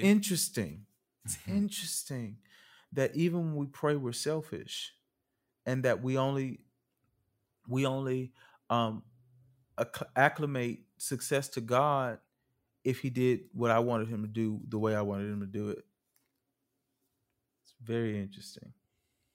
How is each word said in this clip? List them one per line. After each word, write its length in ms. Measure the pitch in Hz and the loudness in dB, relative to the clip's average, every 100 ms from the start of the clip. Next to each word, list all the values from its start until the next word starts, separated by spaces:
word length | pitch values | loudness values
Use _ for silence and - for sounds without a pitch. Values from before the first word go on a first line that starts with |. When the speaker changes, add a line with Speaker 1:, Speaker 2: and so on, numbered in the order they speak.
Speaker 1:
did. 80 | 196 | 6
Speaker 2:
interesting. 760 | 214 202 175 - - 85 78 - _ _ _ | 6 6 0 0 -2 -4 -6 -18 _ _ _
It's 140 | - - - | -10 -8 -2
Speaker 1:
Mm-hmm. 120 | 196 | 0
Speaker 2:
interesting 800 | 202 202 180 - - 131 110 110 _ - - - - | 0 -2 -6 -6 -6 -6 -6 -10 _ -20 -20 -20 -8
that 220 | - 135 147 | 0 0 2
even 240 | 170 175 165 | 2 2 0
when 80 | 147 | -2
we 100 | 143 | -4
pray, 300 | - 151 147 | -2 0 2
we're 160 | 127 | 0
selfish, 840 | 120 147 156 151 87 - - - _ _ _ _ _ _ _ - | -4 -2 -2 -4 -10 -10 -10 -10 _ _ _ _ _ _ _ -4
and 180 | 131 | 0
that 180 | 127 98 | 2 2
we 160 | 127 131 | 0 2
only, 420 | 135 139 131 - _ _ _ _ _ _ _ _ _ _ - | 2 0 -2 -6 _ _ _ _ _ _ _ _ _ _ -4
we 180 | 127 135 | 0 2
only, 460 | 135 135 131 127 _ - - - | 0 0 -2 -2 _ -20 -18 0
um, 320 | 117 113 110 - _ _ _ _ _ _ - | 2 2 0 -10 _ _ _ _ _ _ -6
acc-, 300 | - - - - | -6 -6 -6 4
acclimate 640 | 143 - 147 135 120 - _ - | 4 4 -4 -2 -4 -6 _ -12
success 500 | - 131 - 139 135 | -6 -6 0 0 0
to 100 | - | -6
God 600 | 113 123 147 143 127 110 _ _ _ _ _ _ | 0 2 4 2 0 -4 _ _ _ _ _ _
if 160 | 127 127 | -2 0
he 100 | 135 | 0
did 320 | 123 127 117 - | 2 4 4 0
what 180 | 95 117 | -2 4
I 100 | 113 | 4
wanted 280 | 120 117 110 | 4 0 0
him 140 | 113 | -4
to 60 | 107 | -4
do 320 | 110 110 107 - | 0 0 0 -4
the 100 | 110 | 0
way 160 | 110 107 | 2 2
I 60 | |
wanted 280 | 101 98 101 | 0 -2 -2
him 100 | 104 | -4
to 60 | 101 | -6
do 240 | 104 104 | -4 -4
it. 140 | - - _ _ _ _ _ _ _ _ _ _ _ _ _ _ _ _ _ | -6 -10 _ _ _ _ _ _ _ _ _ _ _ _ _ _ _ _ _
It's 120 | _ _ | _ _
very 380 | 113 113 113 104 | -4 -2 0 -2
interesting. 520 | 98 98 - - - - _ _ _ _ _ | -4 -8 -18 -18 -20 -20 _ _ _ _ _